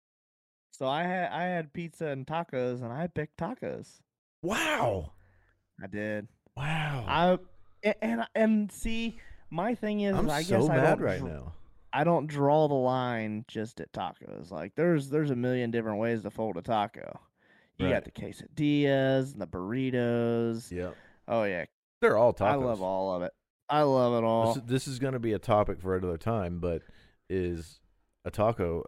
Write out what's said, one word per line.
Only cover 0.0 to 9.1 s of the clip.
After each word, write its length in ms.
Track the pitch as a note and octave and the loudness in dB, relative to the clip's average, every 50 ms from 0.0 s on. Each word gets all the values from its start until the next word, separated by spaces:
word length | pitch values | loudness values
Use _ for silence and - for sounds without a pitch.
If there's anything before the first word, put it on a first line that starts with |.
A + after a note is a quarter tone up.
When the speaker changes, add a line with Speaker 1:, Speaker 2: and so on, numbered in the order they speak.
| _ _ _ _ _ _ _ _ _ _ _ _ _ _ | _ _ _ _ _ _ _ _ _ _ _ _ _ _
Speaker 1:
So 160 | - - C#3 | -10 -4 -2
I 160 | C3 C#3 D#3 | 0 0 0
had, 300 | F3 F3+ F3+ F#3 F3 C3 | 0 0 -2 -2 -2 -2
I 100 | G#2 D#3 F3 | -2 -2 -2
had 280 | F3+ F3+ E3+ D#3+ D3 | -2 -2 -4 -4 -6
pizza 340 | - F3 E3+ E3 - - E3+ | -8 -10 -10 -8 -8 -6 -6
and 200 | D3+ C#3 C3+ C3 | -4 -4 -6 -6
tacos, 560 | - D#3 E3 E3 - - B2+ B2 B2+ B2 B2 | -4 -4 -4 -4 -2 -2 -2 0 0 -2 -4
and 100 | B2+ A2+ | -6 -6
I 160 | A#2 C#3+ E3+ F3 | -6 -6 -6 -6
picked 280 | - D3+ D3+ - _ | -4 -6 -8 -8 _
tacos. 640 | - E3 G3 C4 - - F2 C2 - - - - _ _ _ _ _ _ _ _ _ | -6 -6 -6 -6 -6 -8 -8 -8 -8 -12 -16 -20 _ _ _ _ _ _ _ _ _
Speaker 2:
Wow. 680 | - E3+ A3 A#3 E4 D#4 D4+ B3 C#3+ A#2 G2+ F#2 E2 - - - - _ _ _ _ _ _ _ _ _ _ - | -6 -2 -2 0 0 0 0 0 0 0 0 -2 -4 -8 -12 -18 -20 _ _ _ _ _ _ _ _ _ _ -16
Speaker 1:
I 60 | G2 F#2+ | -12 -8
did. 400 | G2 G#2 G#2+ G#2+ G#2+ G#2+ G#2 - _ _ _ _ - | -6 -6 -4 -4 -4 -6 -8 -10 _ _ _ _ -10
Speaker 2:
Wow. 480 | B2 C#3 D#3 D#3+ D#3+ D#3 D3 C#3 C3 G#2+ - | -6 -4 -2 -2 -2 -2 -4 -4 -4 -2 0
Speaker 1:
I, 300 | C#3 D#3 E3+ F#3 F3+ F3 - - - - - - - _ - G#3 | 2 4 4 4 4 2 0 -8 -20 -20 -20 -20 -10 _ -2 -2
a-, 160 | G#3+ - - | -2 0 -2
and, 220 | A3+ A#3 A#3 A3+ - - | -2 -2 -2 -4 -2 2
and 340 | A3+ A3 A3 A3 G#3+ G#3 F#3+ | 2 4 4 4 4 2 -2
see, 480 | - - - A#3 A3+ A3+ A#3 A3+ | -4 -4 -4 -2 -2 -2 -2 -4